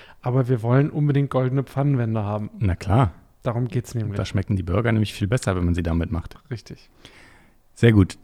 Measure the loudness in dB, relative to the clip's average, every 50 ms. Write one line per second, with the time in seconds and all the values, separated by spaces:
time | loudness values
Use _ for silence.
0 | -20 -20 -16 -8 -4 -2 0 0 2 0 0 0 2 2 4 4 2 2 0 0
1 | 0 2 2 2 0 0 0 0 0 0 0 -2 -4 -4 -2 -2 0 2 2 0
2 | 0 0 -2 -2 -2 -2 -4 -4 -6 -8 -6 -2 -2 -2 -2 -2 0 2 4 4
3 | 4 2 -2 -8 -20 _ _ _ -8 -6 -4 -4 -4 -4 -4 -6 -6 -6 -6 -6
4 | -6 -6 -4 -6 -4 -2 -2 -2 -2 0 -2 -2 -2 -2 -2 0 2 2 2 2
5 | 0 -2 -2 -4 -2 -2 -2 -2 0 -2 -2 0 0 0 0 0 0 -2 0 -2
6 | -2 -2 -4 -6 -6 -8 -16 -18 _ -14 -14 -14 -14 -16 -20 -20 -20 _ _ _
7 | -20 -20 -20 -20 -20 -20 -20 -20 _ _ _ _ _ _ _ 4 4 6 8 6
8 | 4 4 2 0